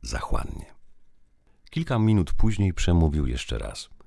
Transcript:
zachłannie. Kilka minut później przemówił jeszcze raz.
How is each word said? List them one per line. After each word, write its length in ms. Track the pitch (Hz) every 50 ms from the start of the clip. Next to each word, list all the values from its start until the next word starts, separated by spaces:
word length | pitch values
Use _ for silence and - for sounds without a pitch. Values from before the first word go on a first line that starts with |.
zachłannie. 760 | - - - - - - - - - - - - - - - - - - - - - - - _ _ _ _ _ _ _ _ _ _ -
Kilka 300 | - 160 165 - 131 117
minut 340 | 110 110 107 104 87 - -
później 400 | - - 110 101 98 101 95 87
przemówił 540 | - - - 87 87 80 78 73 76 71 62
jeszcze 300 | 62 60 - - 60 53
raz. 320 | 52 50 52 - - - - - -